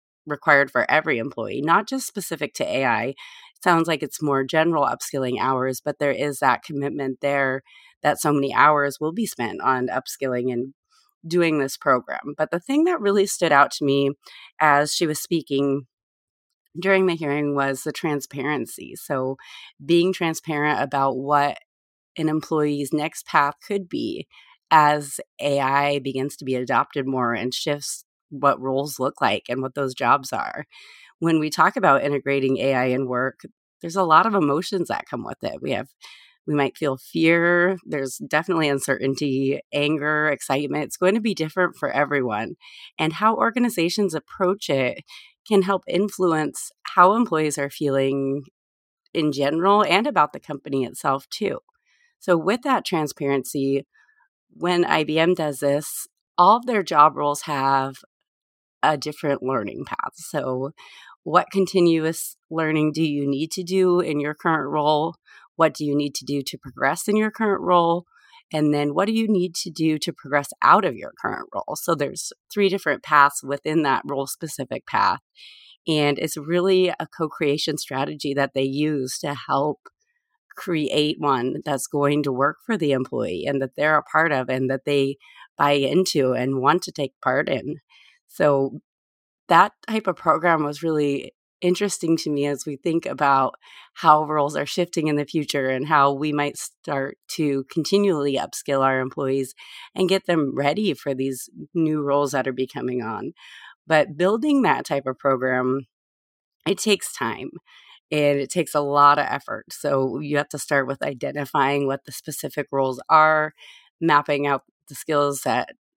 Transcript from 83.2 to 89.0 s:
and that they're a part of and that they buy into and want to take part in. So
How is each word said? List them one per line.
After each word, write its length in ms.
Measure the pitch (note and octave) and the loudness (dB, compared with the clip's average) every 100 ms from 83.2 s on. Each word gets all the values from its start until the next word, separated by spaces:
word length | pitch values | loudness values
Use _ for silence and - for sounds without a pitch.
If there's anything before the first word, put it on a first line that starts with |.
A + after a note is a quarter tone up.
| G2 F2 C3+ | -4 -4 -2
and 140 | C#3 | -2
that 160 | C3 - | -4 -2
they're 220 | D3+ D#3 | 2 2
a 40 | |
part 300 | - D#3 D#3+ | 2 0 2
of 160 | C3+ B2+ | 0 0
and 220 | C3 C3 | -2 0
that 160 | C3 - | -2 0
they 300 | C#3+ C#3 - _ - - - | 0 0 -2 _ -20 -16 -2
buy 140 | C#3+ | 2
into 600 | C#3+ C#3 D3+ F#3 D#3 C3 | 2 2 2 2 2 2
and 280 | A#2+ B2+ C3+ | 0 -2 0
want 220 | C3+ E3+ | 2 2
to 100 | - | -2
take 200 | - C#3 _ | -6 -6 _
part 260 | B2+ C3 D#3 | -2 0 0
in. 280 | C3 B2 D3 _ _ _ _ _ | -2 -4 -10 _ _ _ _ _
So 520 | - D#3 C#3 C3+ D3+ _ _ | 0 2 2 0 -6 _ _